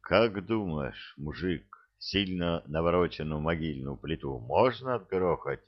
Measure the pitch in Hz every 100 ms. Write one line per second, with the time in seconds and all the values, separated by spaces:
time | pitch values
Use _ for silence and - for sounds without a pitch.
0 | - 95 117 98 92 110 98 76 65 -
1 | - - 73 67 90 80 - - _ _
2 | - 98 95 92 87 85 - 78 85 87
3 | 85 - 78 78 76 82 80 67 67 69
4 | 71 80 69 65 60 90 127 117 131 120
5 | 92 92 92 76 69 67